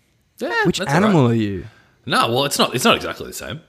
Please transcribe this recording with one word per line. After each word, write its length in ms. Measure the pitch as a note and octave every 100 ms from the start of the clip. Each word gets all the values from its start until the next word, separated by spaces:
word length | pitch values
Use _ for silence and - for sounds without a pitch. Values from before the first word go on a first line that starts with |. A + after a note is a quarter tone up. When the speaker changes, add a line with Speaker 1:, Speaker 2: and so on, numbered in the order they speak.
| _ _ _ -
Speaker 1:
Yeah, 280 | C#4+ A#4 G#4
Speaker 2:
Which 140 | -
Speaker 1:
that's 100 | -
all 60 | D3+
Speaker 2:
animal 260 | G#3+ F3 A#2+
Speaker 1:
right. 20 |
Speaker 2:
are 40 |
you? 300 | A#2 G#2 F#2+ - - _ _
Speaker 1:
No, 240 | - G3 B2+
well, 160 | A#2+
it's 140 | C#3+ -
not, 160 | -
it's 100 | B2+
not 120 | A3+ -
exactly 300 | E2 - -
the 60 |
same. 300 | - C2 D#3